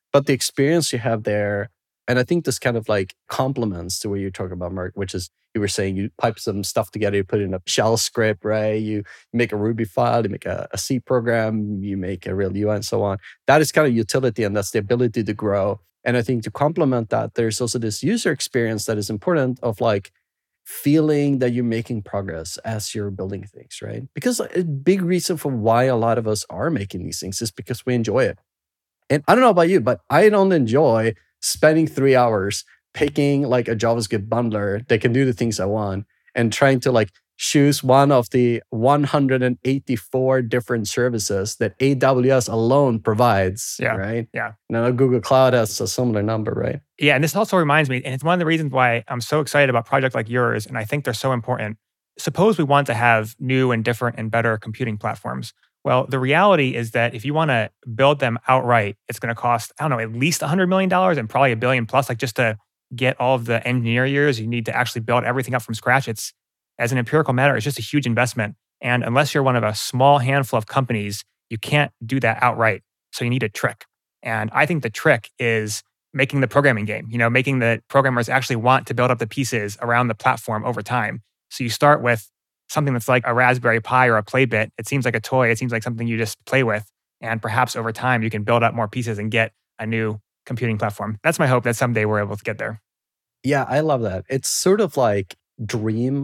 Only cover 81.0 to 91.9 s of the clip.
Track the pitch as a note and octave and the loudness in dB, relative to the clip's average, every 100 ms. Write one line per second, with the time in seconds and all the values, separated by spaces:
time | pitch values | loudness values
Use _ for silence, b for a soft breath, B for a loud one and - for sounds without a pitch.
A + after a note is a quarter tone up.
81 | G#2 G2 - _ _ - A#2+ A2 D3 D3 | -4 -8 -16 _ _ -8 -6 2 4 4
82 | A#2+ A2+ - _ _ _ _ D3+ C#3+ B2 | 4 0 -2 _ _ _ _ -2 0 0
83 | B2 B2+ B2+ A#2+ B2 B2+ A#2+ A2+ - B2+ | 2 2 2 2 4 4 2 0 0 2
84 | B2+ A2 G#2 C3 C3 A2 G#2 - A2+ C#3 | 4 2 0 0 0 0 -2 -6 -6 -2
85 | A#2+ A2+ - C3 A#2+ A2+ B2+ A2+ B2 A#2 | -2 -4 -2 0 2 0 -2 -4 -6 -6
86 | A#2 A2+ A2 - - C3 A#2 G#2 G#2+ _ | -4 -2 -4 -8 -4 0 0 -2 -6 _
87 | _ _ A2+ A2+ A2 A#2 B2+ A#2+ A2+ A2 | _ _ -8 -6 -4 -2 -2 -2 -6 -4
88 | B2+ B2 A2 G#2+ G#2 A#2 A2+ A#2 G#2+ C3 | -2 0 -2 -4 0 2 2 0 -4 -4
89 | A#2 G#2 G#2+ A2+ A2+ - _ - A2+ A2+ | -6 -6 -2 -2 -2 -4 _ -12 -6 -2
90 | A2 G#2+ - _ - B2 A#2+ G#2 G#2+ G2 | -2 -6 -12 _ -10 -6 -2 -2 -4 -4
91 | G#2 G#2+ D#3 E3+ D3 B2 A#2+ A2+ B2+ | -8 -2 -2 2 2 2 0 -2 0